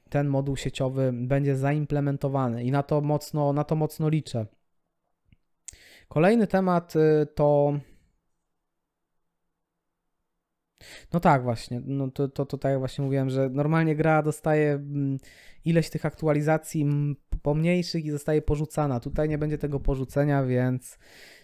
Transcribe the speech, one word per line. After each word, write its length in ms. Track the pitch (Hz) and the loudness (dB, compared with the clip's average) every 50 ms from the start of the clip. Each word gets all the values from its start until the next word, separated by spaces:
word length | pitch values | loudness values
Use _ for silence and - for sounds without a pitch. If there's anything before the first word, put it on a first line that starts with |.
| _ _ | _ _
ten 180 | - 143 143 143 | -4 -2 0 0
moduł 280 | 135 135 139 139 135 | 0 0 0 -2 -4
sieciowy 580 | - - 131 - - 135 131 135 135 131 127 123 | -4 -6 -6 -4 -4 -4 -2 0 0 0 0 0
będzie 420 | 120 123 127 139 139 143 139 135 | -2 -2 0 0 0 2 0 0
zaimplementowany 1080 | 131 135 139 147 151 147 - 147 143 143 143 139 139 - 135 135 135 131 120 113 120 120 | 0 0 0 0 0 -2 -2 -2 -2 0 0 -2 -2 -2 -2 -2 0 0 -2 -2 -2 -2
i 80 | 127 | 0
na 120 | 139 139 139 | 0 0 0
to 180 | - 156 147 | 0 -2 0
mocno, 520 | 147 147 151 147 - - - 151 147 143 143 | 0 0 -2 -2 -2 -4 -2 0 0 2 0
na 100 | 147 147 | 0 0
to 120 | - 160 | 0 0
mocno 340 | 156 156 151 - - 156 156 | -2 -2 -2 -2 -2 0 0
liczę. 360 | 156 156 - - - 117 107 - - _ _ _ _ _ _ _ _ _ _ _ _ _ _ _ _ _ _ _ _ _ _ - - - - - - - - _ | 0 0 -2 -4 -6 -6 -6 -8 -10 _ _ _ _ _ _ _ _ _ _ _ _ _ _ _ _ _ _ _ _ _ _ -20 -20 -20 -20 -20 -20 -20 -20 _
Kolejny 400 | - 147 165 196 233 233 208 - | 0 2 4 4 6 4 2 2
temat, 460 | - 190 190 185 180 170 175 - - | 2 2 2 2 2 0 -2 0 0
y, 300 | 160 156 156 156 151 151 | 2 4 4 4 2 2
to 540 | 147 - - 147 147 147 143 143 147 147 143 131 - - - _ _ _ _ _ _ _ _ _ _ _ _ _ _ _ _ _ _ _ _ _ _ _ _ _ _ _ _ _ _ _ _ _ _ _ _ _ _ _ _ _ _ _ _ _ _ _ _ _ _ _ _ _ _ _ _ - - - - - - - | 0 0 0 2 4 4 4 4 2 0 -2 -6 -10 -18 -20 _ _ _ _ _ _ _ _ _ _ _ _ _ _ _ _ _ _ _ _ _ _ _ _ _ _ _ _ _ _ _ _ _ _ _ _ _ _ _ _ _ _ _ _ _ _ _ _ _ _ _ _ _ _ _ _ -20 -20 -20 -20 -10 -6 -4
no 60 | 175 | 2
tak 240 | - 180 147 131 123 | 4 4 4 4 2
właśnie, 380 | 123 117 - - - 123 120 135 | 0 -4 -4 -6 -8 -8 -8 -6
no 260 | 131 139 139 135 131 | -6 -4 -4 -4 -4
to, 160 | - - 139 135 | -2 -4 -4 -4
to, 180 | - - 139 | -2 -4 -6
to 120 | - - 131 | -4 -6 -4
tak 120 | - 135 | -2 0
jak 100 | 139 131 | 0 0
właśnie 240 | 131 127 - - 139 | -2 -4 -4 -4 -2
mówiłem, 260 | 135 139 135 131 131 | 0 0 0 0 0
że 200 | 127 135 135 131 | 0 0 0 0
normalnie 460 | 127 139 147 151 160 160 160 160 151 | 0 -2 0 2 2 2 2 2 2
gra 280 | 151 156 160 156 156 151 | 2 2 4 4 4 2
dostaje, 500 | 151 147 - - 160 151 151 151 147 143 | 0 -4 -2 0 0 2 4 4 2 2
mm, 440 | 143 143 143 143 143 139 139 135 135 - - - - - - - - - | 0 -4 -4 -4 -2 -2 -2 -2 -4 -6 -12 -20 -20 -20 -20 -20 -6 -2
ileś 240 | 165 165 165 156 - | 2 2 2 2 0
tych 160 | - 156 - | -4 -6 -6
aktualizacji, 760 | 147 - - 160 156 147 147 147 156 156 156 - - - 156 | -6 -6 -2 0 0 2 2 2 2 2 0 0 -4 -2 0
mm, 340 | 143 147 147 147 147 147 143 - _ _ - - | 0 0 0 0 0 -2 -4 -6 _ _ -6 -4
pomniejszych 640 | - 143 147 156 160 170 180 180 170 - - 165 151 | -2 0 0 2 2 2 0 0 -2 -2 -4 -6 -4
i 60 | 151 | -4
zostaje 300 | 147 143 - 156 156 151 | -6 -4 -2 0 0 0
porzucana. 580 | 151 - 151 147 156 - - 156 147 143 127 120 | 2 0 0 0 -2 -4 -2 -2 0 0 -2 -2
Tutaj 300 | - 143 - - 151 156 | -4 -4 -2 -2 0 0
nie 80 | 156 147 | 0 -2
będzie 200 | 151 151 151 143 | -2 -4 -2 -4
tego 220 | - 147 143 135 | -4 -4 -4 -2
porzucenia, 640 | - 139 139 131 131 - - 143 143 147 143 139 135 | 0 0 0 0 -4 -2 0 0 2 2 2 2 2
więc, 540 | 127 127 123 127 127 127 127 - - - - _ - - - - - - - | 2 2 2 2 2 0 -2 -6 -10 -18 -20 _ -20 -20 -20 -20 -20 -20 -20